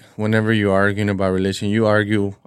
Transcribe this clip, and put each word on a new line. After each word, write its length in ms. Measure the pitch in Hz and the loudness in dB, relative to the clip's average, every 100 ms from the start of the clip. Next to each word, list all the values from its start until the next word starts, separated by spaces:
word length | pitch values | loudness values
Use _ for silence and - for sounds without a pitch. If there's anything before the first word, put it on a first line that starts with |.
| - - | -12 -6
whenever 360 | 107 110 107 | -2 0 2
you're 200 | 110 101 | 0 2
arguing 360 | 95 101 101 104 | 2 2 0 -2
about 220 | 95 95 | -2 0
religion, 360 | 92 95 95 104 | 0 -2 -2 -2
you 160 | 107 110 | 0 2
argue 500 | 107 104 107 101 98 | 2 0 0 -2 -6